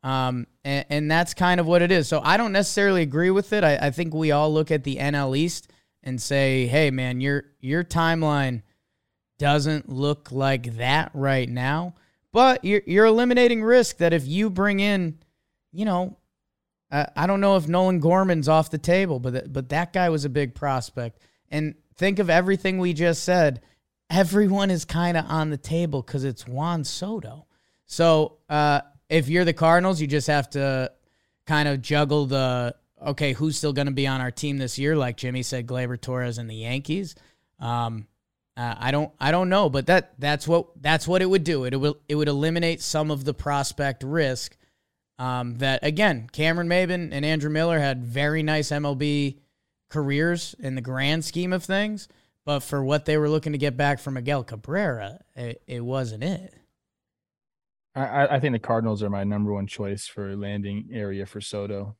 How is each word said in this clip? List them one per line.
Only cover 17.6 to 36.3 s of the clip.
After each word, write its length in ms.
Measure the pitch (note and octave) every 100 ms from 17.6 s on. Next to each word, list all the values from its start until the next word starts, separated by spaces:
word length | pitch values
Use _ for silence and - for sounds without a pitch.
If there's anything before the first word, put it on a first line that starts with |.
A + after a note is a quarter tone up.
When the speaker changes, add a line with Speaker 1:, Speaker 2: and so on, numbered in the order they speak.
| D3+
Speaker 1:
Nolan 320 | F3 F#3 F3+
Gorman's 480 | D#3 F3+ F#3+ E3 C#3
off 220 | D#3 D#3
the 80 | D#3
table, 420 | - F3+ F#3+ C3+
but 100 | B2+
th-, 120 | B2+ -
but 200 | C3+ B2+
that 240 | D3 F3
guy 160 | F#3+ F3
was 160 | D#3
a 60 | C#3+
big 240 | C3 C#3
prospect. 680 | - C#3+ C3 A#2 - A#2 - _ _ _
And 240 | D3 D#3 - _ _
think 220 | F#3 G3
of 120 | F#3
everything 480 | E3 F#3 F#3+ F#3+ F#3
we 160 | F3+
just 280 | D#3 F3 E3
said. 380 | - F3+ D#3 B2+ _ _ _ _ _
Everyone 640 | E3+ F3+ G3 G#3 G3 G3
is 160 | F3 -
kinda 340 | E3 F3 E3+
on 260 | D3+ D#3+ D#3
the 80 | C#3+
table 440 | - E3 E3+ C#3+
'cause 220 | A#2+ C#3+
it's 240 | C3+ A#2+ -
Juan 360 | B2+ D#3+ E3+
Soto. 600 | C#3+ - F#3 A3 A2 C3+ - _ _ _
So, 540 | _ - E3 D#3+ D#3 _ _
uh, 320 | D3+ D3 C#3+ - _ _
if 200 | D#3 C3+
you're 160 | E3
the 80 | F3
Cardinals, 480 | - D#3+ F3 F#3 F3
you 60 | D3+
just 220 | D3 C3
have 200 | D3 C3+
to 420 | C#3+ C#3 C3+ C3 _ _ _ _ _
kind 240 | - D3+ D3
of 140 | C#3
juggle 440 | A#2+ D3 D3 D3 C#3
the, 480 | C3+ C3 B2 A#2+ - _ _
"Okay, 280 | D3 C#3 D3
who's 240 | B2+ D#3 D3
still 160 | D3+
gonna 180 | C#3 C#3+
be 160 | C3+ C3+
on 140 | C3
our 100 | B2+
team 280 | - D3 C#3
this 200 | B2+ -
year?" 180 | C#3 D#3
Like 200 | B2 A#2
Jimmy 260 | B2+ B2+
said, 240 | A#2+ B2+ A#2+
Gleyber 340 | B2+ B2 B2
Torres 380 | - B2+ B2